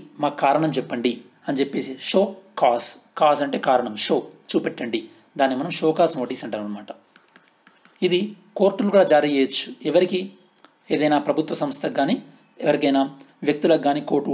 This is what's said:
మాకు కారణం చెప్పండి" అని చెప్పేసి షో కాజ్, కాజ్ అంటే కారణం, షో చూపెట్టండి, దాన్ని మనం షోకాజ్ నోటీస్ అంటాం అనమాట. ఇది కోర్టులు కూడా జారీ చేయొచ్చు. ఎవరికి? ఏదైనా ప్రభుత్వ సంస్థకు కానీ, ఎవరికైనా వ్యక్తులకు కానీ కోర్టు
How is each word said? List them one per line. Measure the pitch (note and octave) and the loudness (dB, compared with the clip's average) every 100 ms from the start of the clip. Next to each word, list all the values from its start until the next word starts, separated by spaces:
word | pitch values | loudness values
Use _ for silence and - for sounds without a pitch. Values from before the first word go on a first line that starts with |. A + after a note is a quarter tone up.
| - - | -10 -6
మాకు | D3 - | -4 0
కారణం | C#3+ D3 D#3+ C3+ | 2 2 2 -2
చెప్పండి" | - B2 A#2+ A2+ - _ - | -4 -2 -2 -4 -10 _ -6
అని | C3+ | -2
చెప్పేసి | C#3 - C3 B2+ - | -2 -2 -8 -6 0
షో | F#3+ G3+ - - - | 2 0 -4 -14 0
కాజ్, | C3+ A#2+ - - - - | 2 2 -2 -4 -12 0
కాజ్ | D#3 C#3+ C#3 | 2 2 0
అంటే | C3 - | -2 2
కారణం, | B2+ A#2+ G#2 - | 2 0 -2 0
షో | D3+ - - _ | 0 -2 -16 _
చూపెట్టండి, | D#3 D#3 - A#2+ A2+ - - _ - | -2 -2 -6 -6 -6 -8 -18 _ -2
దాన్ని | C3 C3 | 0 0
మనం | D3 - | -4 -2
షోకాజ్ | D#3+ D#3 - - | 0 2 2 0
నోటీస్ | A#2+ B2+ | -6 -6
అంటాం | A#2+ G#2+ G#2 | -6 -8 -8
అనమాట. | G#2 G#2 - _ _ _ - _ _ _ _ _ _ | -10 -12 -20 _ _ _ -20 _ _ _ _ _ _
ఇది | F#3+ F3+ G#3 - _ - | 0 0 -2 -10 _ 0
కోర్టులు | G3+ G3+ G3+ G3 | 0 2 2 4
కూడా | F#3 | 6
జారీ | D3+ D3 C#3 | 4 4 2
చేయొచ్చు. | C3+ - - B2 D#3 | 2 0 -4 -6 0
ఎవరికి? | D#3+ F3+ F3+ G3 - _ _ _ _ _ | 2 2 -2 -6 -12 _ _ _ _ _
ఏదైనా | C#3+ D3+ D3 | -2 2 0
ప్రభుత్వ | D3 C#3+ D#3 | 0 -2 -2
సంస్థకు | E3 D3 B2+ - B2+ | -2 -4 -4 -4 -2
కానీ, | C#3+ A3+ - - _ _ | -2 -2 -6 -20 _ _
ఎవరికైనా | D#3 C#3+ C#3+ C3+ C3+ - - _ C#3+ | 0 2 2 0 -2 -6 -20 _ -2
వ్యక్తులకు | D3+ F3 D#3 C#3 | 0 2 2 2
కానీ | D3 C#3+ | -2 -2
కోర్టు | C#3+ C#3+ | -2 0